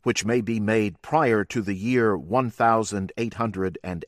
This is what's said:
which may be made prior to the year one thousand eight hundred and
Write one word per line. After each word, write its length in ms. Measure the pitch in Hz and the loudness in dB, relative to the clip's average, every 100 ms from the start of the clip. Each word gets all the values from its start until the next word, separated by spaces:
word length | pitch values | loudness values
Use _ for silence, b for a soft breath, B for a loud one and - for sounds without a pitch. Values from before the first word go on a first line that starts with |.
which 200 | - - | -2 0
may 160 | 104 120 | 0 0
be 200 | 104 113 | 0 -2
made 420 | 104 110 104 85 | 2 2 0 -4
prior 420 | - 151 139 107 | -2 2 4 2
to 180 | 98 123 | 0 -4
the 140 | 101 95 | -4 -4
year 420 | 110 127 113 92 | 0 2 2 2
one 320 | 73 120 123 | 0 -2 -2
thousand 640 | - 117 113 107 104 95 - | 0 2 2 0 -4 -4 -4
eight 160 | 117 | -6
hundred 440 | - 117 95 95 80 | -4 -4 -2 -4 -4
and 220 | 92 87 | -8 -8